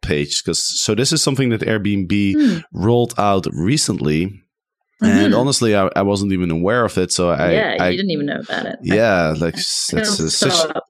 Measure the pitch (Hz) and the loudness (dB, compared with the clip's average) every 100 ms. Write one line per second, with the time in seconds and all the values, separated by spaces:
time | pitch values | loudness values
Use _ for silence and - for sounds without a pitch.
0 | 87 73 73 - - 82 - - - 107 | -4 -2 -2 -4 -4 -4 -2 -4 -2 0
1 | 139 160 156 135 131 110 - 110 98 101 | 0 0 0 0 0 0 0 -2 0 -2
2 | 90 101 98 302 277 82 - - 95 120 | 0 0 2 2 2 0 -6 -2 2 2
3 | 117 - 104 98 87 67 90 151 - 95 | 0 0 2 2 0 -2 0 0 -2 -2
4 | 71 78 92 98 _ _ _ _ _ _ | 0 0 -2 -6 _ _ _ _ _ _
5 | 220 196 - 107 135 131 117 104 95 - | 2 4 4 4 2 2 2 4 2 0
6 | 98 101 101 92 87 82 90 123 110 92 | 0 0 0 0 0 0 0 2 0 0
7 | 90 - 87 73 87 87 190 101 90 180 | -2 0 0 2 2 2 0 0 0 0
8 | 196 156 143 - - - - - - 101 | -2 -2 -4 -6 -6 -6 -6 -8 -2 2
9 | 113 92 80 78 82 82 - - - - | 4 2 0 0 -2 -4 -6 -4 -4 -2
10 | 214 202 160 - 202 175 160 151 - | -2 -2 -2 0 0 0 -2 -4 -12